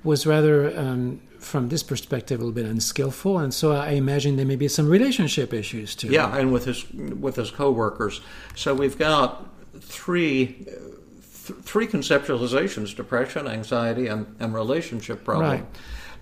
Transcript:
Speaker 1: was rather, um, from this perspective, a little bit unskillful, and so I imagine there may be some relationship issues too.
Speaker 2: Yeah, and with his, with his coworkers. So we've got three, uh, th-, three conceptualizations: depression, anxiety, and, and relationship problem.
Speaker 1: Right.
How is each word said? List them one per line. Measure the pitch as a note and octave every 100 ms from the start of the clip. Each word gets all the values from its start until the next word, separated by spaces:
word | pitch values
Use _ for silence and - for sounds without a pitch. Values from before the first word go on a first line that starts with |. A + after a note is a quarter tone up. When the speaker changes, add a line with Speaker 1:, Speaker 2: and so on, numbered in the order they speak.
Speaker 1:
was | D#3+ D3 D#3
rather, | D3+ D3+ D3 D3 E3
um, | C3+ B2+ B2 C3+ - -
from | - D3 B2
this | D#3+
perspective, | - B2+ - C3 - B2
a |
little | A#2
bit | A2+ A2
unskillful, | A2+ - - C3+ C3 F#3+ F#3
and | C#3+
so | - D#3
I | D3 D3
imagine | C#3+ C3+ C#3+ C#3 C3+
there | C3+
may | C3+
be | C#3+
some | D3+ D3+
relationship | F#3 C4+ B3 D#3+ - B2+
issues | A2+ G#2+ A2+ G#2 -
too. | A2+
Speaker 2:
Yeah, | C#3 C#3+ C3+
and | C3
with | B2 -
his, | A#2 -
with | - C#3+ B2+ C3+ B2+
his | A2
coworkers. | - C#3+ A#2 A2 - G#2 - - - - -
So | - C3+
we've | C#3 C3
got | D#3 D3+ B2+ - - - - -
three, | - - - F3 D#3+ C3 B2+ - -
uh, | - - - - - - - -
th-, | -
three | - G#3 A3+
conceptualizations: | E3 C3+ C#3+ - B2+ B2 C3 F#3+ - G#2
depression, | - - A#2+ C3+ D#3 C#3
anxiety, | A2 A2 A#2+ A#2 A#2 B2
and, | G#2+ G#2 -
and | A#2
relationship | A2 A2 D3+ E3 A#2 - G#2+
problem. | - A2 D#3+
Speaker 1:
Right. | C3 - - - - - -